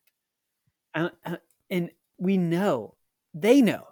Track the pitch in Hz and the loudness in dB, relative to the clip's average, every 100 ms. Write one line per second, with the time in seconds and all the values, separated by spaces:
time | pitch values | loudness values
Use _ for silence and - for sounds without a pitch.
0 | _ _ _ _ _ _ _ _ _ 156 | _ _ _ _ _ _ _ _ _ -6
1 | 165 - 170 175 _ _ - 180 170 _ | -6 -8 -12 -12 _ _ -8 -6 -6 _
2 | _ - 185 190 170 170 202 127 101 _ | _ -6 0 0 0 0 0 -2 -6 _
3 | _ _ _ 156 202 277 208 117 - | _ _ _ -2 4 6 4 0 -8